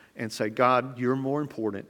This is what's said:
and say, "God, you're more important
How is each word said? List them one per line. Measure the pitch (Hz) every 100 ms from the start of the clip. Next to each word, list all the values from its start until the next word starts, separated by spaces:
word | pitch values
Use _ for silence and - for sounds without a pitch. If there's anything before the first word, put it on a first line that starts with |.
| -
and | - 113
say, | - 110
"God, | 110 127 127 131 123
you're | 123 135
more | 135 143
important | 147 - 110 98 -